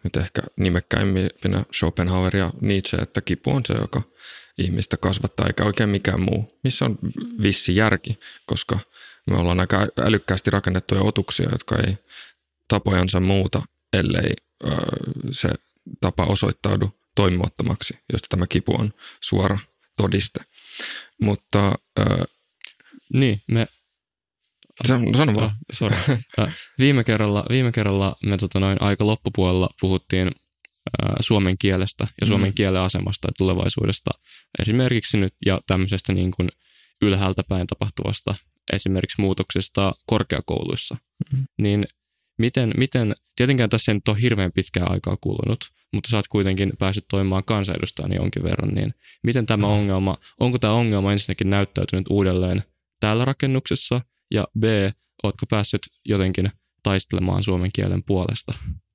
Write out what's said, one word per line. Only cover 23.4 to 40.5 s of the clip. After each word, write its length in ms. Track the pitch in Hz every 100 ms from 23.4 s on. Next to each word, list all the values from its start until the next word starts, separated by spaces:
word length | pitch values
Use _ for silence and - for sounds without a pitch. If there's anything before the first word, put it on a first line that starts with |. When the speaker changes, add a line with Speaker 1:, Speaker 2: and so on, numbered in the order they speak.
| -
Speaker 2:
me 160 | 113 113 _ _ _ _ _ _ _ _ _ _ - 123
Speaker 1:
Sano, 300 | 131 117 123
sano 180 | 151 104
vaan. 100 | 107
Speaker 2:
Ah, 80 | 107 -
sorry. 240 | - 107 98 92
<laughs> 320 | 120 - -
Ö, 120 | 117 - - -
viime 240 | 135 135
kerralla, 420 | 113 107 104 101 -
viime 220 | 127 123
kerralla 440 | 113 104 98 98 -
me, 140 | 101 98
tota 220 | 98 95
noin, 220 | 95 98
aika 240 | 101 101 107
loppupuolella 640 | 110 - 101 92 92 90 -
puhuttiin, 460 | 95 92 _ 92 92
ö, 40 | - _ _ _ _ - - 98 -
suomen 380 | - 107 95 92
kielestä 500 | 98 92 92 - 101 -
ja 60 | 107
suomen 220 | 104 98
Speaker 1:
Mm. 40 | 101
Speaker 2:
kielen 260 | 98 92
asemasta 460 | 92 92 95 101 -
ja 40 | -
tulevaisuudesta 720 | 95 90 - - 104 104 - - _ - _ -
esimerkiksi 580 | 107 117 127 120 - 107
nyt 160 | 95 _ 101
ja 160 | 95 -
tämmöisestä 460 | 92 92 98 -
niin 180 | 92 92
kuin 180 | - 90 _ _ _ _ _
ylhäältä 420 | 104 98 95 95
päin 240 | - 95 98
tapahtuvasta 680 | - 104 - 101 104 - 101 _ _ -
esimerkiksi 480 | 98 98 95 - -
muutoksesta 760 | 98 92 95 92 - - 98 - -
korkeakouluissa. 920 | 110 - 76 -